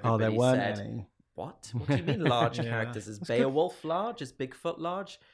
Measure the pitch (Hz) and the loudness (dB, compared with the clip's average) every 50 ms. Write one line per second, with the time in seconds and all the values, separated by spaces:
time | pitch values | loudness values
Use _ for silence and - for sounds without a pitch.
0 | 104 117 113 107 110 110 107 117 123 127 127 127 101 104 107 104 101 110 113 113 | 2 2 4 4 4 4 4 4 6 6 6 4 2 0 -2 -4 -6 -6 -6 -8
1 | 98 - _ _ _ _ _ - 104 151 - - - - 123 117 - - 143 - | -8 -10 _ _ _ _ _ -10 -10 -10 -10 -14 -14 -6 -6 -4 0 2 2 2
2 | 170 151 131 110 - 123 120 117 117 117 117 - 117 117 117 113 113 120 117 107 | 2 0 0 2 2 2 4 4 4 2 0 -2 -2 -2 -2 -2 -2 -4 -6 -8
3 | 101 107 107 104 170 - 117 - - 135 135 151 170 185 - - - 156 165 180 | -8 -8 -10 -8 -4 0 2 4 4 4 4 2 2 2 -2 -6 -4 -4 -2 -2
4 | 208 240 233 - 143 123 - - 135 131 - - - 170 - - 160 170 180 196 | -2 -4 -6 -8 -10 -10 -6 -6 -8 -8 -8 -6 -6 -6 -4 -4 -6 -4 -4 -6
5 | 196 - - - _ _ | -8 -10 -14 -18 _ _